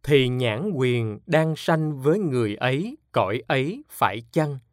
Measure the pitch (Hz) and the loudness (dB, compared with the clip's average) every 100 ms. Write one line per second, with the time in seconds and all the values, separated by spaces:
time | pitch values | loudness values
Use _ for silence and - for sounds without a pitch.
0 | - 147 127 127 123 107 208 151 127 120 | 4 4 4 0 -2 -2 -4 0 0 0
1 | 110 104 - 156 160 156 - 160 156 143 | -2 -6 0 0 2 -2 0 0 0 0
2 | 139 196 175 127 110 104 127 135 214 302 | 0 2 0 0 0 0 -2 -2 -4 -10
3 | _ 123 95 117 - 139 139 247 - - | _ 0 0 -2 -2 -2 0 -6 -14 0
4 | 104 107 - 165 151 135 _ | 0 0 -2 -2 -2 -4 _